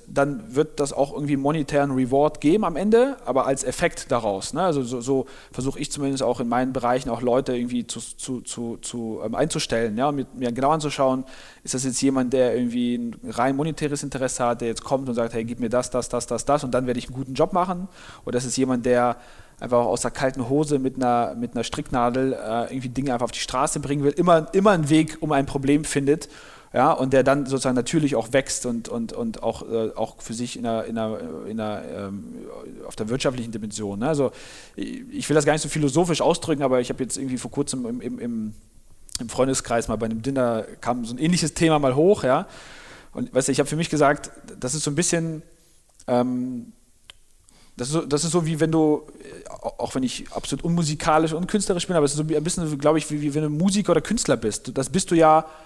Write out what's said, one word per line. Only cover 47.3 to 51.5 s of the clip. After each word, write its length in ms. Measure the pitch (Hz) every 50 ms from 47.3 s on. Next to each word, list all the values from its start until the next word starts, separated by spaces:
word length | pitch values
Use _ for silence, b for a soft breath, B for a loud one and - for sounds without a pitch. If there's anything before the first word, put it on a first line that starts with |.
| _ _ _ - b b b b b
das 120 | - 123 127
ist 60 | 147
so, 80 | 165 156
das 200 | - 147 147 143
ist 80 | 170
so, 160 | 156 180 165
wie 140 | 156 165 147
wenn 100 | 160 160
du, 320 | 160 165 156 151 151 - - - - -
äh, 300 | - - 80 85 - -
au-, 240 | - - - 117 - -
auch 180 | - 120 -
wenn 80 | 139 131
ich 220 | 120 - - - -
absolut 340 | - - - - - 139 -
unmusikalisch 680 | 175 170 175 170 147 151 147 - 165 156 156 160 160 156
und 160 | 156 180
künstlerisch 400 | -